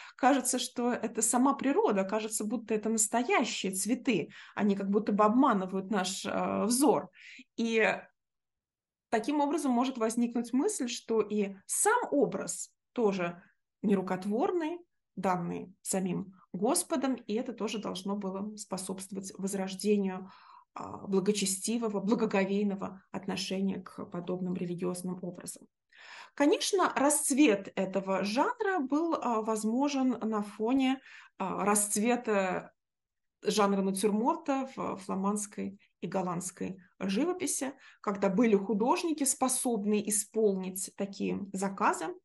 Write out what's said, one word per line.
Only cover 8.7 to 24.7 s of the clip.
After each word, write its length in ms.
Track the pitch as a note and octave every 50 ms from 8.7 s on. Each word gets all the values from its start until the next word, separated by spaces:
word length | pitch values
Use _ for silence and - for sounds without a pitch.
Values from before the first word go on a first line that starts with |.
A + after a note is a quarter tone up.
| _ _ _ _ _ _ _ -
таким 300 | - A3+ G#3+ - C#4+ D4
образом 320 | C#4+ C#4+ E4+ E4 D4 C4+
может 260 | B3 A#3 B3+ C4 B3+ A#3
возникнуть 540 | A3 A3+ A#3 A#3+ A#3+ A#3 - A#3+ A#3 -
мысль, 360 | - B3+ D4+ G#4+ G#4 - C4+ A#3+
что 320 | - - - - A3+ A3
и 360 | G#3 G#3+ G#3 G#3+ G3 G3 - - _
сам 320 | - - - - G4+ A#4 B4 - -
образ 600 | - C#4+ A3+ F3 - F#3+ - C#4 - - - - _ _ _ _
тоже 500 | - - A#3 G3+ F#3+ F#3+ F3 F3 F3 - - _ _ _ _ _ _ -
нерукотворный, 960 | - G3+ G3+ F#3+ F#3 F#3+ F#3 F3+ F#3+ G#3 G#3 A#3 E4 G#4 F#4+ F4 D#4+ D#4 F4 F4 - _ _ _ _ _ -
данный 560 | - F#3 G3 F3+ F3 E3+ F3 F3+ E3+ - F3+ - _
самим 520 | - - - F#3+ F#3 F#3 E3+ E3+ G3 - - - - _
Господом, 600 | - F3+ G3 B3 E4 F4 - - E4 C#4+ C4+ C4 B3+
и 200 | A#3 - - G#3
это 180 | A3 C4 -
тоже 260 | A3 - G3+ A3+ G#3 G#3+
должно 380 | G3+ G3 F#3 F3+ - G3 G3+
было 400 | G#3 G3 F#3+ F#3+ G3 G#3 G#3+ G#3+
способствовать 760 | G#3 - - G3 F#3 F#3 - - - - - G3 F#3+ G3 - - -
возрождению, 920 | F#3+ F#3+ G3+ F#3+ F#3+ F#3+ G3 F#3+ - G#3 G#3 G3+ G3 F#3+ F#3 F#3 F#3 - - - - - - - - _ -
а, 320 | - - F#2+ G#2+ - -
благочестивого, 960 | G3+ F#3+ F#3+ F#3 G#3 G3+ - G3+ F#3+ - - - - A3+ A#3 A#3 A3 G3+ G3
благоговейного 1000 | F#3+ F#3+ A#3+ - A3+ A3 - G3 F#3+ F#3+ G3 G3+ G#3 G3+ F#3+ F#3+ F#3 F#3 - - _ _
отношения 680 | - F#3+ F#3+ F#3+ F#3 F#3+ - - F#3+ F#3+ G3 F#3+ F#3+ F#3+
к 240 | F#3+ - - - -
подобным 480 | - - F3+ F3 F3+ F3+ F3+ F#3 F3+ F3+
религиозным 640 | F3+ F3+ F3